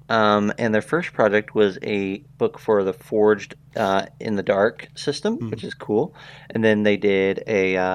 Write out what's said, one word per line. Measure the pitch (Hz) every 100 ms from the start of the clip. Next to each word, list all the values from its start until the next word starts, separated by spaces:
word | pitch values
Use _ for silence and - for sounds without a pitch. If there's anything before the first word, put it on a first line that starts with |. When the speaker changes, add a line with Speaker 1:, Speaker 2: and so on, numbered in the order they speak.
| -
Speaker 1:
um, | 113 107 104 104 -
and | 117
their | 107
first | - 160 175
project | - 107 104 -
was | 110 104 92
a | - 104 98 101 - -
book | 113 -
for | - 104
the | 95
Forged, | - - 110 107 101 - - - -
uh, | 98 98 - -
in | 113 101
the |
Dark | 92 98 110 - -
system, | - 147 139 208 233
Speaker 2:
Mm-hmm. | 113
Speaker 1:
which | -
is | -
cool. | - - 107 165 - - - -
And | 113
then | 110 107
they | 104 98
did | 101 98 95 95 -
a, | 104 95 95
uh, | 92